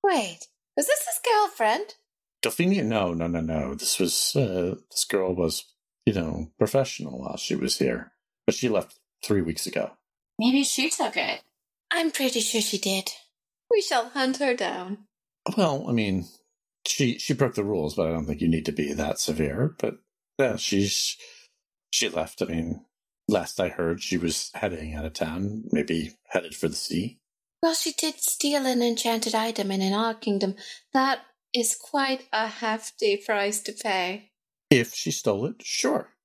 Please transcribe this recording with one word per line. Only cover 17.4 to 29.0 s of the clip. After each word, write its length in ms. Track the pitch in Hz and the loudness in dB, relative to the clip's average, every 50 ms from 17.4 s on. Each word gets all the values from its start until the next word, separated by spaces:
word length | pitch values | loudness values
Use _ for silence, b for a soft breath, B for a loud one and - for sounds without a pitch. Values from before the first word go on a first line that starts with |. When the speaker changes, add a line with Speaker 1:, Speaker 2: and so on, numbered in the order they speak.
| 139 123 - | 2 2 2
Speaker 2:
the 80 | - 101 | 0 0
rules, 320 | 101 107 90 76 76 76 | 0 0 0 0 0 0
but 120 | - 87 80 | 0 0 2
I 40 | |
don't 140 | 82 82 78 | 2 -2 -2
think 160 | 73 76 76 | -2 -2 0
you 60 | 87 82 | 2 2
need 180 | 82 80 78 80 | 2 2 2 -2
to 40 | |
be 220 | 73 78 76 71 73 | -2 -2 -2 -2 -2
that 240 | 73 73 76 - - | -2 -2 -2 -2 -2
severe. 560 | - - 78 78 78 71 69 101 127 156 - _ | -2 -4 0 0 0 0 0 0 -2 -2 -2 _
But, 160 | - 113 - - _ _ _ _ _ _ _ - | -4 -4 -4 -6 _ _ _ _ _ _ _ 0
yeah, 200 | 139 123 107 - | 0 2 2 -2
she's, 600 | - - - 98 101 98 - - - - - B B B B B B B B B _ _ _ _ _ _ | -2 0 2 2 2 2 0 0 -2 -2 -4 B B B B B B B B B _ _ _ _ _ _
she 200 | - - 120 104 | 0 0 0 0
left. 320 | 82 82 80 82 - - | 0 -2 -4 -4 -2 -4
I 40 | 92 | -4
mean, 400 | 85 85 82 82 82 82 - - _ _ _ _ _ _ _ _ - | -2 -2 -4 -2 -4 -6 -8 -10 _ _ _ _ _ _ _ _ 2
last 320 | 107 98 80 - - - | 2 2 0 -2 -2 -2
I 100 | 95 87 | -2 -2
heard, 340 | - - 87 82 85 - - | 0 -2 0 0 0 -2 -2
she 140 | - 92 90 | -2 -2 0
was 340 | 85 85 76 - - - - | 0 0 -2 -2 -6 -8 -6
heading 400 | - - 101 87 80 76 78 78 | -4 -4 -4 -2 -4 -8 -8 -8
out 120 | 76 76 | -6 -6
of 80 | 78 - | -8 -4
town, 500 | - 82 80 80 90 95 101 104 110 110 - | -4 -4 -4 -2 -4 -4 -4 -4 -6 -4 -2
maybe 400 | - 76 73 - 80 82 78 76 - _ _ _ | 0 0 0 0 0 -2 -2 -4 -10 _ _ _
headed 260 | - 92 87 82 - | -4 -4 -4 -4 -8
for 120 | - - 80 | -4 -4 -2
the 80 | 73 | -2
sea. 440 | - - - - 87 98 - - _ _ _ _ _ _ _ _ _ - | -4 -6 -4 -2 -2 -2 -4 -8 _ _ _ _ _ _ _ _ _ 0
Speaker 1:
Well, 100 | 330 320 | 0 2
she 200 | - - 330 294 | 0 -2 -2 -4
did 260 | - - 311 - - | -2 -4 -4 -4 -2
steal 460 | - - - - - 285 294 285 269 262 | -4 -4 -2 0 0 0 2 2 2 2
an 160 | 254 247 240 | 2 4 2
enchanted 500 | 240 233 226 | 2 2 0